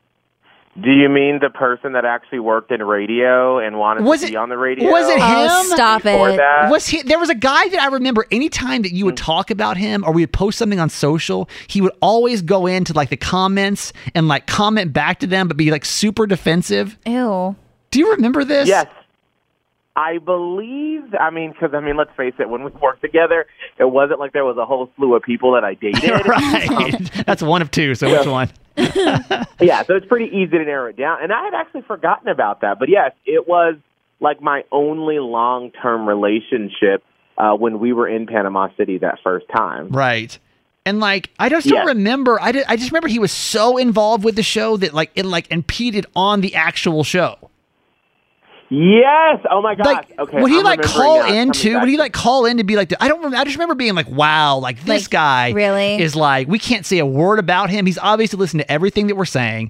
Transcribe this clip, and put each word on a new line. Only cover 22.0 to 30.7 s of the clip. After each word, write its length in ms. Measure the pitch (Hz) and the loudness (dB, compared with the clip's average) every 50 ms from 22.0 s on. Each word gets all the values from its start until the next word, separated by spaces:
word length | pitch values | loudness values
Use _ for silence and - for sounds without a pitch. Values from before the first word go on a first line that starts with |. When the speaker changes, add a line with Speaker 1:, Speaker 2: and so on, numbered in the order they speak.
| 147 - - - | -4 -4 -4 -6
Speaker 1:
face 160 | 131 127 123 - | -6 -6 -4 -6
it, 100 | 131 104 | -6 -6
when 140 | 117 120 135 | -6 -8 -8
we 80 | - - - | -12 -8 -2
worked 200 | 143 131 127 - - | -2 -2 -2 -2 -8
together, 420 | 151 156 160 165 160 170 170 151 - _ _ - - - _ | -2 0 2 2 2 0 -2 -2 -6 _ _ -20 -20 -4 _
it 140 | 127 131 | 0 2
wasn't 280 | 127 135 143 143 156 135 | 4 2 2 2 0 -4
like 140 | 143 135 - | -6 -6 -4
there 100 | 147 139 | -2 -2
was 140 | 127 117 120 | -2 -2 -4
a 80 | 117 | -4
whole 240 | 113 139 127 127 127 _ | -4 -4 -4 -4 -8 _
slew 180 | - 139 131 120 | -2 0 2 2
of 80 | 113 | 2
people 300 | - - 120 117 127 127 | 2 -2 -4 0 2 2
that 120 | 127 120 110 | 2 2 2
I 120 | 98 95 | 0 -6
dated. 260 | - 113 104 104 - - | -4 -4 -4 -2 0 0
Speaker 2:
<laughs> 220 | 220 226 202 - | 0 0 2 2
Right. 720 | 214 233 - 294 285 294 - - - 233 233 - 151 - | 2 0 2 0 0 0 0 0 0 -2 -2 -2 -2 -4
Speaker 1:
Um, 100 | - 185 165 - - - - | -6 -6 -8 -6 -6 -2 -2
Speaker 2:
That's 160 | 202 - 170 | -2 -2 0
one 180 | 151 165 180 | 0 0 0
of 80 | 165 139 | 0 -2
two, 240 | - 170 160 139 127 | -2 -2 0 0 -2
so 160 | 110 143 135 | -2 0 2
which 140 | 147 147 139 | 2 2 2
Speaker 1:
Yeah. 60 | 147 | 2
Speaker 2:
one? 180 | 135 127 131 - - _ _ _ _ | 0 -2 -2 -4 -6 _ _ _ _
<laughs> 720 | 294 339 - - 381 381 311 - - 254 - 381 - 240 - _ - | -4 -2 -2 0 0 0 0 0 -2 -2 -4 -6 -6 -6 -10 _ 2
Speaker 1:
Yeah, 220 | 175 175 143 104 110 | 4 4 4 2 0
so 100 | - 185 | 0 -2
it's 120 | 190 190 190 | -2 0 0
pretty 180 | 247 240 226 - - | 0 0 0 -2 -2
easy 220 | 196 185 160 156 165 | -2 0 0 0 -2
to 80 | 156 | -2
narrow 220 | 147 | -2